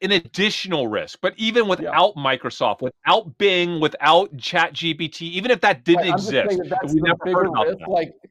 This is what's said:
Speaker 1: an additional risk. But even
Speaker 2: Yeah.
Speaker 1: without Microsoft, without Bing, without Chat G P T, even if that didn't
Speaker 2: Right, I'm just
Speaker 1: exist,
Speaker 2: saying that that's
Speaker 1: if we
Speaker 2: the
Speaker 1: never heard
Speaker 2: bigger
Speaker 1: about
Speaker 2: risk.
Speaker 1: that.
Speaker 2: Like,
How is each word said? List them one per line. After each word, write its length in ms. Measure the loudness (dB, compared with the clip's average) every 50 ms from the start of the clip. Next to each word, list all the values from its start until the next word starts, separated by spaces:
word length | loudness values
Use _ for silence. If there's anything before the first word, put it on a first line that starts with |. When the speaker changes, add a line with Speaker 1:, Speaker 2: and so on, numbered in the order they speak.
Speaker 1:
an 100 | -2 0
additional 760 | 0 0 0 -2 -2 0 0 0 0 -4 -6 -4 -4 -2 -2 -2
risk. 300 | -2 -4 -4 -6 -10 -4
But 140 | -4 -4 -4
even 280 | -2 -4 0 2 2 2
Speaker 2:
Yeah. 40 | 2
Speaker 1:
without 480 | 0 -2 -2 0 2 4 4 4 2
Microsoft, 640 | -2 -2 -2 -2 -2 -4 -10 -4 -2 -2 -2 -2 -2
without 560 | -6 -8 -8 _ 0 2 2 2 0 -6 -4 0
Bing, 420 | 2 2 2 2 0 0 0 0
without 560 | -2 -2 -2 0 2 4 4 4 4 0 -8 -12
Chat 340 | -10 -2 0 0 0 0
G 220 | -2 -6 -4 -4 -4
P 140 | -4 -6 -8
T, 180 | -8 -12 -12
even 240 | -8 -8 -6 0 0
if 100 | 0 2
that 240 | 2 0 0 0 4
didn't 200 | 4 4 4 4
Speaker 2:
Right, 80 | 0
I'm 40 | 0
just 140 | -2 -2 0
Speaker 1:
exist, 180 | 0 0 2 2
Speaker 2:
saying 100 | 0 -2
that 80 | -4 -4
that's 140 | -6 -6 -4
Speaker 1:
if 100 | 0 0
we 60 | 2
Speaker 2:
the 60 | 2
Speaker 1:
never 120 | 2 0 0
heard 60 | 0
Speaker 2:
bigger 180 | -2 0 0 0
Speaker 1:
about 220 | 0 0 0 0
Speaker 2:
risk. 120 | 0 -2 -6
Speaker 1:
that. 80 | -6 -2
Speaker 2:
Like, 260 | -2 -2 -2 -4 -10 _ -20 -14